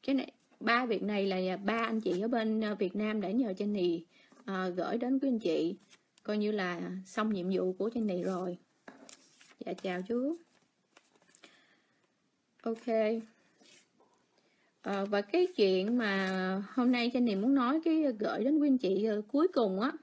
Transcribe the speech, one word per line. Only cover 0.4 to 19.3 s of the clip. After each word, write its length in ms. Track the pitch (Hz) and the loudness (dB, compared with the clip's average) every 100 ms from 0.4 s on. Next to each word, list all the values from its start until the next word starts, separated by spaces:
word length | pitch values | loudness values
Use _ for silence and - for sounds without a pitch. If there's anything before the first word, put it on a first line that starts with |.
| _ _ | _ _
ba 260 | 220 233 247 | 0 2 2
việc 160 | 190 | -2
này 240 | 196 208 196 | 0 0 0
là 300 | 185 185 185 | 0 -2 -2
ba 220 | 196 226 | -2 -2
anh 220 | 226 220 | -2 -2
chị 200 | 202 180 | -2 -2
ở 80 | 220 | 0
bên, 320 | 240 220 220 | 0 0 0
ờ, 140 | 214 | -2
Việt 220 | 208 185 202 | -2 -2 0
Nam 240 | 214 214 | -2 -2
đã 100 | 190 | -2
nhờ 220 | 233 233 185 | -2 -2 -2
Jenny, 420 | 208 208 175 165 - _ _ - | -2 0 0 0 -6 _ _ -16
ờ, 260 | - 190 185 | -8 -4 -2
gửi 280 | 180 160 233 | -4 -4 -2
đến 200 | 247 269 | 0 0
quý 100 | 269 | 2
anh 100 | 226 | 0
chị. 380 | 185 156 165 202 _ - _ - | 0 0 0 -4 _ -20 _ -14
Coi 160 | - 214 | -4 -2
như 140 | 208 | 0
là 280 | 214 180 175 175 185 | 0 -2 -4 -6 -8
xong 280 | 190 - 220 | -8 -4 -2
nhiệm 140 | 202 180 | 0 0
vụ 200 | 185 185 | 0 0
của 160 | 185 208 | -2 -2
Jenny 360 | 233 214 180 | 0 -2 0
rồi. 340 | 175 185 180 175 _ _ - - - - - - - - - | -2 -2 -4 -8 _ _ -20 -20 -20 -20 -20 -20 -20 -16 -12
Dạ 60 | |
chào 300 | 190 196 180 | -6 -4 -6
chú. 340 | 185 240 269 330 - _ _ _ _ _ _ _ _ - - _ _ _ _ _ _ _ _ _ _ _ | -2 -2 -2 -4 -10 _ _ _ _ _ _ _ _ -20 -20 _ _ _ _ _ _ _ _ _ _ _
Ok. 240 | 226 226 - 220 214 226 220 _ _ _ - - _ _ _ _ _ _ _ _ _ _ | -8 -6 -2 0 2 -2 -6 _ _ _ -20 -20 _ _ _ _ _ _ _ _ _ _
Ờ, 240 | - 196 196 | -6 -4 0
và 140 | 202 | -2
cái 260 | 202 349 359 - | 0 2 2 4
chuyện 420 | 196 185 202 240 | 4 4 2 0
mà 640 | 214 196 190 190 185 190 196 | 2 0 0 0 0 -2 -2
hôm 180 | - 247 | 2 2
nay 180 | 247 240 | 4 2
Jenny 260 | 254 240 190 | 2 2 2
muốn 140 | 226 | 2
nói, 260 | 277 240 320 | 4 4 2
cái 180 | 330 320 294 214 | 2 2 2 0
gửi 260 | 208 - | -4 0
đến 140 | 233 302 | 2 4
quý 100 | 294 | 4
anh 100 | 254 | 4
chị, 260 | 185 190 | 2 2
ờ, 180 | 220 208 | 2 0
cuối 200 | 208 | 0